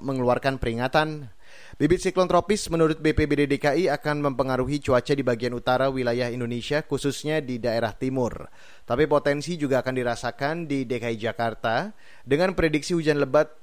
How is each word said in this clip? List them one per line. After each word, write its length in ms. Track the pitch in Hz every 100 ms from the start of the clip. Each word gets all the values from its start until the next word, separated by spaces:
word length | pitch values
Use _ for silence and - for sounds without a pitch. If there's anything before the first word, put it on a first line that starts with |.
mengeluarkan 560 | 127 131 123 123 135 131
peringatan. 720 | 120 117 127 156 156 151 123 - - - - -
Bibit 240 | 147 180
siklon 240 | 190 185 180
tropis 400 | 175 170 208 -
menurut 320 | 165 160 151
B 160 | 156
P 160 | 151 151
B 80 | 143
D 40 | 143
D 160 | 139
K 160 | 147 147
I 80 | 180
akan 400 | 147 151 147 143
mempengaruhi 560 | 131 131 127 127 143
cuaca 320 | - 123 -
di 80 | 139
bagian 320 | 127 117 123
utara 320 | 123 127 127 135
wilayah 480 | 131 120 120 120
Indonesia, 480 | 123 117 120 - 147
khususnya 560 | - 139 143 - 151 156
di 240 | 131 123
daerah 320 | 117 113 113
timur. 560 | - 131 131 117 - - - - -
Tapi 240 | - 123 151
potensi 480 | 147 143 147 156
juga 260 | 175 143 131 131
akan 80 |
dirasakan 720 | 131 120 113 120 - 143 170 156
di 160 | 139
D 160 | 117 123
K 60 | 117
I 20 | 113
Jakarta 800 | 113 104 117 110 113 120 202 - - - -
dengan 320 | 143 185 180
prediksi 400 | 165 151 143 175
hujan 240 | 151 147
lebat 320 | 139 151 - -